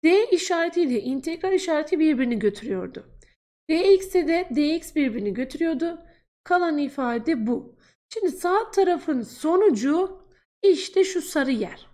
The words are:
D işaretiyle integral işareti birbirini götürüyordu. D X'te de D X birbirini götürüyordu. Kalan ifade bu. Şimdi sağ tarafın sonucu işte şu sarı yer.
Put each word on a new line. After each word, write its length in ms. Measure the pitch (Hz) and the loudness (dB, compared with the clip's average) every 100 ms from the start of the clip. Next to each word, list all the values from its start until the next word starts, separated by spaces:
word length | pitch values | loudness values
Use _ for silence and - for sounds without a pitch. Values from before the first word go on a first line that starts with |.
D 260 | 311 381 466 | 4 4 4
işaretiyle 720 | 359 - 339 330 339 330 240 | 0 0 -2 0 0 0 0
integral 520 | 240 269 294 330 370 | -2 -4 -6 -6 0
işareti 460 | 381 370 302 302 330 | 0 0 -2 0 2
birbirini 400 | 311 269 254 233 | 2 2 0 0
götürüyordu. 680 | 208 202 240 190 180 - - - _ _ _ _ _ | -2 -2 -8 -6 -6 -12 -18 -20 _ _ _ _ _
D 240 | 320 381 | 0 4
X'te 340 | 381 381 370 302 | 4 4 -2 2
de 200 | 330 370 | 0 0
D 240 | 247 294 330 | 0 0 0
X 200 | - - | -4 -2
birbirini 380 | 269 226 202 | -2 -2 -6
götürüyordu. 680 | 196 262 - 330 302 339 339 - _ _ _ | -4 -8 -4 -2 -2 -4 -6 -18 _ _ _
Kalan 340 | - 359 349 302 | 0 0 2 -2
ifade 720 | 285 - 254 233 233 294 220 | -4 -4 -4 -2 -2 -2 0
bu. 280 | 233 - _ _ _ _ | -4 -6 _ _ _ _
Şimdi 180 | 453 392 | -4 -4
sağ 400 | - 349 381 440 | -2 0 0 0
tarafın 500 | - 381 349 - 269 | 0 2 2 -2 -4
sonucu 1000 | 220 - 302 359 415 233 254 311 370 - _ _ _ _ | -4 -6 0 4 4 2 0 0 -2 -6 _ _ _ _
işte 400 | 392 330 - - | 2 2 0 0
şu 180 | 381 359 | 0 0
sarı 300 | 294 311 269 | -4 -2 0
yer. 360 | 247 196 - - | 0 -4 -8 -20